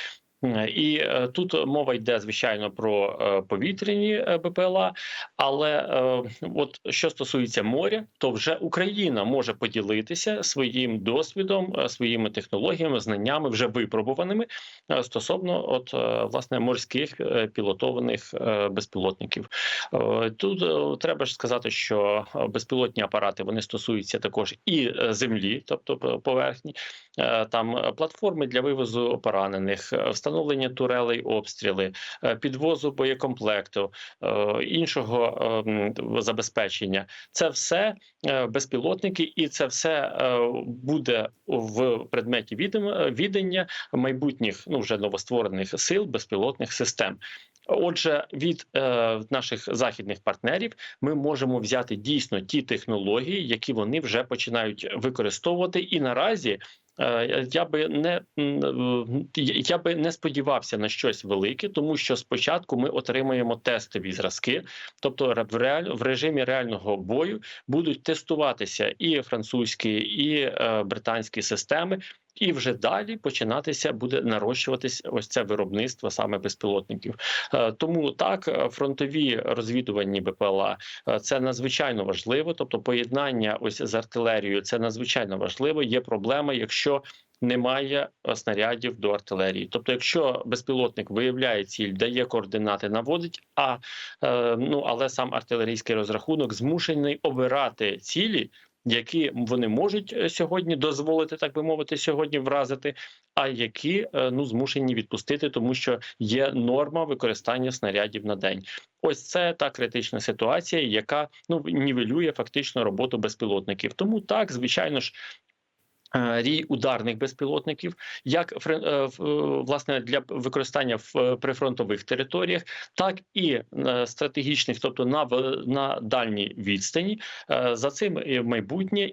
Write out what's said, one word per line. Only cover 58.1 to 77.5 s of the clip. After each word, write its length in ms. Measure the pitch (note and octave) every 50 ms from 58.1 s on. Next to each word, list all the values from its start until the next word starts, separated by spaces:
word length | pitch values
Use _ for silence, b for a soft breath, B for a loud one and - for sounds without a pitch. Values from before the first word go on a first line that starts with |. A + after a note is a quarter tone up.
| F3 F3 - _ - D3
м, 840 | C#3+ C#3+ C#3+ C#3+ C#3+ C#3 B2+ B2 B2 B2 B2 B2 A#2 A#2 B2 C#3+ C#3 - - D#3+
е, 40 |
я, 120 | C#3 B2+ - -
я 200 | C3 - E3+ E3+
би 180 | E3 E3+ F3
не 160 | D#3+ D3+ E3
сподівався 640 | D#3+ - - D#3 C3+ C#3+ C3 D3 C3+ A#2 - - A#2+ G#2+
на 120 | G#2+ G#2+
щось 340 | - - - A#2+ G#2+ - -
велике, 460 | G2 G2+ G2 G2 G#2+ C3 B2+ - G3+
тому 280 | - D#3 D3 D#3 D#3 D3
що 180 | - - C3
спочатку 640 | A#2+ - - C3 A#2+ - C#3+ E3 F3 - - C3 A#2+
ми 120 | B2 A2+
отримаємо 680 | - - B2+ - A#2+ C3 C3+ C3+ C3 B2 A#2+ A#2 A#2
тестові 560 | A2+ - C3 A#2+ G#2+ - - - G#2+ F#2+ F#2+
зразки, 520 | F2+ F#2+ F#2+ - - - - B2 B2+ - - B B B B B B B
тобто 320 | - C#3 C3 - C#3 B2+ A2+
ре-, 100 | A2+ A2+
в 120 | G#2 A2
реаль-, 400 | A#2 B2 C3 C#3+ D#3+ F3 - D#3+
в 60 | A2
режимі 420 | A#2+ C3 C3 B2+ C#3+ D#3+ D3+ C#3 B2+
реального 540 | B2+ C3 C3 B2 A#2 A2 F#2+ F#2+ G#2 G2+ F#2+
бою 440 | F#2 F#2+ A#2 C#3 E3 G3 G#3+ G#3+ B B B B B -
будуть 360 | C3 D#3+ E3+ D#3+ C3 B2+ -
тестуватися 920 | - D#3 - - - D#3+ D3+ D3 C3+ A#2+ - G#2 F#2+ - - G#2 G#2 - -
і 220 | - E3 D#3 C#3
французькі, 720 | B2+ - B2 A2+ G#2+ - - B2 A#2 A2+ - - - A2 G#2+ G#2+
і, 440 | - G#2 G#2+ C#3+ C#3+ D3+ D3+ D3
е, 420 | C3+ B2 F#2 - - A2+ A2 G#2+ G#2
британські 560 | G2 - - - A#2+ A2+ A2+ A2 - - A2+
системи, 580 | A2+ - A2 - - - C#3+ D#3 E3+ F#3 F#3+ F#3 B B B B B _ -
і 160 | - G#3 F#3
вже 220 | D#3 C3 B2 B2+ A#2+
далі 440 | A#2+ - A#2 F3 G3+ G#3+ G#3 A3+ A3
починатися 760 | - C#3+ C3+ - A#2 A2 A#2+ D3 - D#3+ C#3 - - A#2+ B2
буде 280 | G#2+ B2+ B2+ C3+ C3
нарощуватись 800 | - A#2 A2 G#2+ G2+ A2+ B2+ - - C3+ C3 B2+ C3+ B2 - - -
ось 220 | - B2 A#2+ A2+ -
це 160 | - G2+ F#2+
виробництво 680 | G2 G#2+ G2+ G2 F#2 G2 G#2 A#2+ C3 B2+ - - G#2
саме 260 | - - G#2+ G#2 G#2 G2
безпілотників. 800 | G2+ G2+ - - - G2+ G2+ G2 G2 - - F2+ - - A2 B B B B B B B